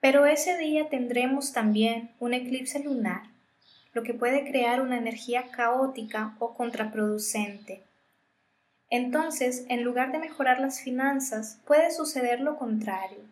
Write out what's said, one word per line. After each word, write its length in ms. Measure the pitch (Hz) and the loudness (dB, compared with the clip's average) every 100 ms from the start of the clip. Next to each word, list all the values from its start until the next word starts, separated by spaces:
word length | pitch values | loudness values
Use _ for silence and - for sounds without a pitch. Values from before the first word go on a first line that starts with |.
Pero 240 | 269 277 | 6 8
ese 320 | 285 302 339 339 | 6 6 2 0
día 320 | 311 302 302 | 2 0 0
tendremos 640 | 262 240 240 247 269 269 | -2 0 0 2 0 -2
también 580 | - 214 214 220 226 233 _ | 0 2 4 2 0 -8 _
un 120 | 240 | -4
eclipse 460 | 247 247 262 262 294 | -2 -2 -6 -4 -6
lunar, 460 | 285 254 202 180 - _ _ _ _ - _ | -4 -2 -2 -4 -10 _ _ _ _ -20 _
lo 120 | 240 | -8
que 100 | 220 | -6
puede 340 | 233 240 269 285 | -2 0 0 0
crear 320 | 269 240 247 | 0 2 2
una 160 | 262 247 | 0 -2
energía 540 | 226 226 - 240 247 | -2 -6 -4 -4 -4
caótica 880 | - 240 254 269 262 220 220 214 - | 0 2 4 2 -2 -6 -4 -6 -4
o 160 | 233 | -6
contraproducente. 1300 | - 240 233 214 220 208 214 214 214 208 202 - 190 _ _ _ _ _ _ _ _ _ _ _ | -4 -6 -2 -4 0 0 0 -2 -4 -4 -6 -14 -16 _ _ _ _ _ _ _ _ _ _ _
Entonces, 760 | 247 247 302 320 311 262 247 247 | -2 0 0 0 0 -2 -2 -4
en 140 | 247 | -2
lugar 300 | 240 247 269 | 0 0 0
de 80 | 311 | -2
mejorar 400 | 320 - 262 254 | -6 -2 2 4
las 200 | 269 - | 2 -4
finanzas, 760 | - 254 269 277 262 220 214 - - | -6 0 0 0 -2 -6 -8 -14 4
puede 240 | 294 330 | 6 6
suceder 500 | 339 302 269 247 247 | 2 -4 -2 0 0
lo 160 | 285 294 | -2 -4
contrario. 600 | 247 214 214 190 190 202 - | -2 -2 -2 -4 -6 -10 -20